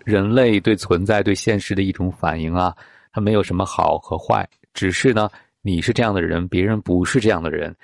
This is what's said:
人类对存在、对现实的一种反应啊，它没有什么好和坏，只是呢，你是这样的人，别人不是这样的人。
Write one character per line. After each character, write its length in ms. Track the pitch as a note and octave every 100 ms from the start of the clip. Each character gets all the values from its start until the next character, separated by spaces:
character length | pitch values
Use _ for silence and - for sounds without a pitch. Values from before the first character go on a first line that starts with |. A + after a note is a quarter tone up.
人 300 | - G#2 G2+
类 260 | A#2+ B2 G#2
对 160 | A2 G#2+
存 280 | - F2
在、 180 | G2 G#2
对 120 | G2+
现 240 | G2 - G#2
实 160 | -
的 80 | G2
一 80 | G2
种 220 | - F2+
反 260 | - E2+ D#2+
应 160 | D#2
啊， 220 | F2 F2+ - - _ _
它 120 | -
没 100 | G2+
有 100 | G#2+
什 140 | F#2 F#2
么 100 | F#2
好 320 | - D#2+ D#2
和 180 | - E2
坏， 320 | - - F#2+ _ _
只 180 | - F#2
是 220 | F2+ C3+
呢， 160 | A2 G#2+ - _ _
你 220 | G2+ E2+
是 100 | F#2+
这 100 | A2+
样 120 | A2+
的 80 | G2
人， 260 | E2 E2 F2+
别 140 | F2+
人 180 | G2 G#2+
不 240 | F#2+ F2+
是 160 | F2+ C3+
这 80 | G#2+
样 140 | F2+
的 80 | E2
人。 240 | D#2+ D#2+ -